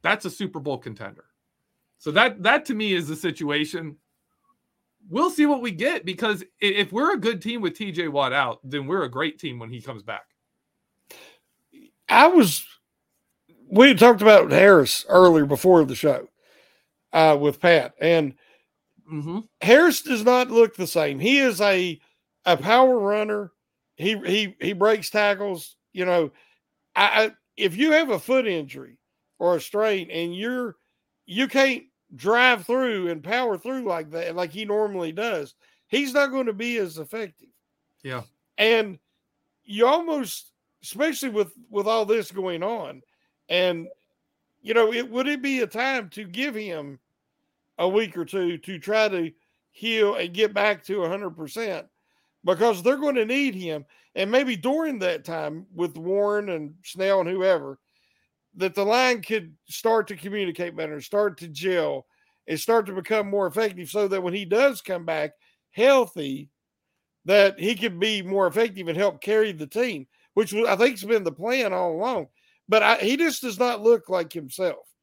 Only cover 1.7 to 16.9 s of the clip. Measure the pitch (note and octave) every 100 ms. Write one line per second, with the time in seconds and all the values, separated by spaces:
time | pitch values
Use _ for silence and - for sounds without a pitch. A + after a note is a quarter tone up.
1.7 | _ _ _ - E3 B3 G#3 F#3+ D4 D4+
2.7 | A3 G#3+ F3+ D3 D#3 F3 D3+ D3+ D3 D3+
3.7 | E3+ D#3+ D3 _ _ _ _ _ _ _
4.7 | _ _ _ G#3 F#3+ F4 F4 D4 C#4 A#3+
5.7 | E3 B3+ F4 E3+ F#3 A3 G3+ - _ G3+
6.7 | G3+ G3+ G3+ D#4 F#4+ G#3+ G#3 A3 A#3 F#3
7.7 | - G#3 E3 E3 C#3 C3+ C3+ B2+ - C3
8.7 | C#3+ C#3 F#3+ C#3 B2 D#3 D#3 D#3+ B2 A2+
9.7 | B2 A#2+ A2+ G2+ G#2+ _ _ _ _ _
10.7 | _ _ _ _ - - _ _ _ _
11.7 | _ _ _ - - D4+ F4+ G3 - -
12.7 | _ _ _ _ _ _ _ _ _ -
13.7 | G3 C4+ G#3 A#3+ A3 G#3 G#3 - C#3+ G3
14.7 | F3+ B2+ - - F3+ F3+ D#3+ C#3+ C#3 F#3
15.7 | F3 C#3 B2 D3+ C3 - _ _ _ _
16.7 | _ _